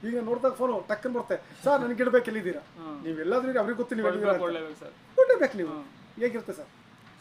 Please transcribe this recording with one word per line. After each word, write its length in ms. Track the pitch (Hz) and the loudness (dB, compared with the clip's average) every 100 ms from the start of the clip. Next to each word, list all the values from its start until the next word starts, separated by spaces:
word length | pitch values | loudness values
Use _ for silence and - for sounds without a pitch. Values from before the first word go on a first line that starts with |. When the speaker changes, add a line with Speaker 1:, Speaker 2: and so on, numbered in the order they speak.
| 220 | -6
Speaker 1:
ಈಗ 120 | 240 | -4
ನೋಡ್ದಾಗ 320 | 226 240 254 | -2 0 0
ಫೋನು 340 | 254 254 214 180 | 0 -2 -2 -2
ಟಕ್ಕನ್ 260 | 208 254 | -4 -2
ಬರುತ್ತೆ, 500 | 240 - 269 - - | -4 -2 -4 -6 -2
"ಸರ್, 180 | 262 285 | 2 4
ನನಗೆ 140 | 240 226 | 2 0
ಗಿಡ 140 | 247 | 4
ಬೇಕು, 160 | 247 240 | 4 4
ಎಲ್ಲಿದ್ದೀರಾ?" 360 | 220 180 285 | -4 -4 -6
Speaker 2:
ಹ್ಮ್. 420 | - 170 160 147 | -10 -16 -14 -10
Speaker 1:
ನೀವೆಲ್ಲಾದ್ರೂ 460 | 160 160 165 247 262 | -8 -4 0 0 0
ಇರಿ, 80 | 254 | 0
ಅವ್ರಿಗೆ 200 | 208 233 | 0 -2
ಗೊತ್ತು 180 | 240 220 | -4 0
ನೀವು 120 | 208 | 0
ಎಲ್ಲಿದ್ದೀರಾ 260 | 208 202 | 2 2
ಅಂತ. 80 | 180 | 2
Speaker 2:
ಕೊಡ್ಬೇಕು, 240 | 175 165 156 | 0 -4 -8
ಕೊಡ್ಲೇಬೇಕು 420 | 151 147 - - | -12 -16 -18 -2
ಸರ್. 80 | - | 6
Speaker 1:
ಕೊಡ್ಲೇಬೇಕು 420 | 508 480 - 202 | 6 6 2 0
ನೀವು. 120 | 160 | -6
Speaker 2:
ಹ್ಮ್. 500 | 151 139 - - - | -6 -12 -20 -16 -4
Speaker 1:
ಹೇಗಿರುತ್ತೆ 340 | 240 220 214 | -2 -2 -8
ಸರ್? 120 | 160 - - - - - - | -12 -14 -20 -20 -20 -20 -20